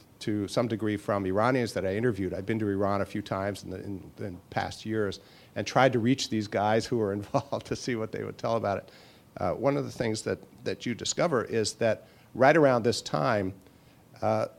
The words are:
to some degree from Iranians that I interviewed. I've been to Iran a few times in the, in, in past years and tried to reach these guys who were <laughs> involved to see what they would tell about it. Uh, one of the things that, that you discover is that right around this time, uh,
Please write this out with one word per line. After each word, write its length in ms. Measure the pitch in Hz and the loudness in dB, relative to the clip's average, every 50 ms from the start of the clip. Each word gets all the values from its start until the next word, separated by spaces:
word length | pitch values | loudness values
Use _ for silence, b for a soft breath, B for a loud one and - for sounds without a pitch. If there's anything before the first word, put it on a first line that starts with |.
| - - - - | -20 -20 -20 -8
to 280 | - 120 107 104 101 | -4 -4 -2 -2 -2
some 200 | 92 - - 120 | -2 0 0 0
degree 300 | 113 117 98 110 107 104 | 0 0 -2 0 -2 -2
from 280 | 101 - - 104 101 98 | -2 -2 -2 0 0 0
Iranians 480 | 92 92 101 110 123 131 131 120 107 - | 0 2 4 4 4 4 2 0 0 -2
that 120 | 98 90 | -2 -2
I 100 | 95 95 | 0 0
interviewed. 380 | 107 117 127 107 95 98 90 85 | 2 0 0 0 0 -2 -2 -4
I've 140 | 90 95 | -4 -4
been 120 | 104 113 110 | -4 -2 -2
to 80 | 110 101 | 0 0
Iran 320 | 98 98 101 98 101 101 | 0 0 0 0 0 0
a 40 | 98 | -2
few 160 | - - 107 | -2 -4 -6
times 420 | 101 - 104 95 95 101 101 - - | -6 -4 -4 -2 -2 -4 -4 -6 -8
in 60 | - | -10
the, 80 | 92 | -10
in, 340 | 95 - 101 98 90 87 85 - - | -10 -8 -8 -10 -10 -12 -14 -12 -10
in 200 | 104 101 87 85 - - | -10 -10 -10 -12 -16 -6
past 340 | - - 98 90 - - - | -4 -4 -4 -4 -6 -8 -6
years 360 | 110 110 110 104 98 92 - B B B B B B B | -4 -2 0 0 -2 -4 -8 B B B B B B B
and 100 | 107 104 | -6 -6
tried 280 | - - 127 127 131 123 | 0 4 6 6 6 6
to 60 | 120 | 4
reach 300 | 107 123 131 127 - - | 4 2 2 2 0 -2
these 180 | 120 110 107 | -2 -2 -2
guys 380 | 104 - 101 101 107 110 113 110 | -2 0 0 2 4 2 2 2
who 120 | - 127 | 0 0
were 160 | 117 107 98 98 | 0 0 0 -2
<laughs> 80 | 104 | -4
involved 440 | 101 - - 139 - - - 110 - | -4 -2 -2 -2 -2 -2 -6 -8 -6
to 100 | - 117 | -6 -8
see 200 | - - - 120 | -6 -4 -4 -4
what 160 | 110 110 110 | -4 -6 -6
they 120 | - 104 107 | -6 -8 -8
would 140 | 104 101 | -8 -8
tell 180 | - - 117 113 | -6 -2 -2 0
about 220 | 113 104 101 98 | 0 0 0 -2
it. 140 | - - B B B B B B B B B - | -2 -4 B B B B B B B B B -8
Uh, 140 | - 101 90 | -4 -2 -2
one 260 | 78 - 113 139 143 | -2 0 0 0 0
of 80 | 143 131 | 0 -2
the 60 | 120 | -4
things 320 | 113 - 127 113 110 107 - | -4 -4 -2 -2 -2 -2 -2
that, 160 | 113 98 - - - - - - | -4 -4 -4 -6 -12 -20 -8 -6
that 220 | - 95 - - | -6 -6 -4 -4
you 100 | 123 117 | -6 -6
discover 480 | 107 - - - - 151 175 147 117 101 | -4 -4 -4 -2 0 0 2 2 0 0
is 300 | - 101 113 107 101 - | 0 0 0 0 -2 -2
that 340 | - 120 113 104 - B B B B B B - | 0 0 0 0 0 B B B B B B 2
right 240 | 113 123 139 156 | 6 6 8 8
around 260 | 165 147 135 127 120 104 | 8 8 6 6 4 4
this 180 | 120 107 - | 2 0 0
time, 520 | - - - 147 147 135 117 104 98 92 95 - b b b b b b b b b b - - | -4 -4 -4 -2 0 0 0 0 0 -2 -6 -8 b b b b b b b b b b -10 -4
uh, 260 | 110 107 110 110 113 - - | -2 0 0 0 -2 -4 -6